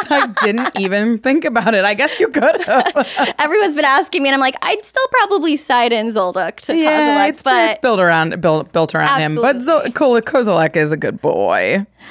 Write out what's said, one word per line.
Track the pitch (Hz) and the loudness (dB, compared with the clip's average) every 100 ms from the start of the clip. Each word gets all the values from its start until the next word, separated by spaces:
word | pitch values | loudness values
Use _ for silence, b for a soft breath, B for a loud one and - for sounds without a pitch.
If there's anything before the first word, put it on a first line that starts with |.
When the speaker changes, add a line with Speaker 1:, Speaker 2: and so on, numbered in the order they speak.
Speaker 1:
<laughs> | 403 | 0
Speaker 2:
I | 285 254 202 | 0 0 -2
didn't | 220 220 262 190 | -2 -2 -4 -4
even | 190 202 220 226 | -2 0 0 -2
think | 262 294 | 0 0
about | 302 233 196 | 0 -2 0
it. | 208 | 2
I | 202 | 2
guess | 208 294 - | 0 -2 0
you | 440 | -2
could | 320 269 370 | 2 2 2
have. | 339 - - 294 - - 254 | 0 0 0 0 -2 -2 -2
<laughs> | - | -2
Speaker 1:
Everyone's | 302 415 403 | 0 0 0
been | 294 | 0
asking | 285 277 294 277 | 2 2 0 -2
me, | 277 | 0
and | |
I'm | 269 | 0
like, | 262 - | 0 -2
"I'd | - 427 | -4 -4
still | - 523 523 | -4 -4 0
probably | 494 403 392 320 285 | 0 0 0 0 -2
side | - 247 240 | 0 0 2
in | 233 226 | 0 -2
Zoldyck | 214 180 185 165 - | -2 -2 -2 -6 -6
to | - 330 | -4 0
Speaker 2:
Yeah, | 311 302 294 294 294 | 2 2 2 2 0
Speaker 1:
Kozilek," | |
Speaker 2:
it's, | 294 | -2
Speaker 1:
but | 269 247 226 | 0 2 0
Speaker 2:
it's | 214 | 0
built | 254 208 | 0 2
around, | 180 165 160 180 | 2 2 0 -2
built, | 165 156 - | 0 0 0
built | 170 156 | -2 0
around | 160 151 277 | 0 0 0
him. | 156 | 0
But | 156 240 247 | 0 0 0
Zo-, | 262 311 | 0 0
Speaker 1:
Absolutely. | 262 | 0
Speaker 2:
Ko-, | - 285 240 | 0 2 2
Kozilek | - 269 214 170 160 165 | 2 0 2 2 2 0
is | 151 | -2
a | 151 | -2
good | 151 - | -4 -4
boy. | 151 85 98 90 92 185 202 B B | -2 0 0 0 0 -2 -4 B B